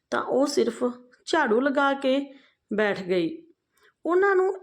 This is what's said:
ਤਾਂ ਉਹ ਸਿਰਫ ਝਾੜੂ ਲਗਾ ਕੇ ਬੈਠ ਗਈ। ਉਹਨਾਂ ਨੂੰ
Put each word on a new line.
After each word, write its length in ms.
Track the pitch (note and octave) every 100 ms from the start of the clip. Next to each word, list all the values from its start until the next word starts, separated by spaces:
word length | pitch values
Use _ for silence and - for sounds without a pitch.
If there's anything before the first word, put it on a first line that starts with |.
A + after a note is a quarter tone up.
| _
ਤਾਂ 120 | A3+
ਉਹ 240 | - B3 C#4+
ਸਿਰਫ 360 | C4+ A#3 A3+ B3 A#3+ - _ -
ਝਾੜੂ 340 | E4 C4+ A3
ਲਗਾ 320 | C#4 C#4 C#4
ਕੇ 260 | C#4 C4+ C4+ C#4 - - _ _
ਬੈਠ 300 | G#3 G#3 F#3
ਗਈ। 340 | F#3 F#3 E3 - - _ _ _ _ _ D#4+
ਉਹਨਾਂ 300 | F4+ G4+ F#4+
ਨੂੰ 180 | F#4+ F#4+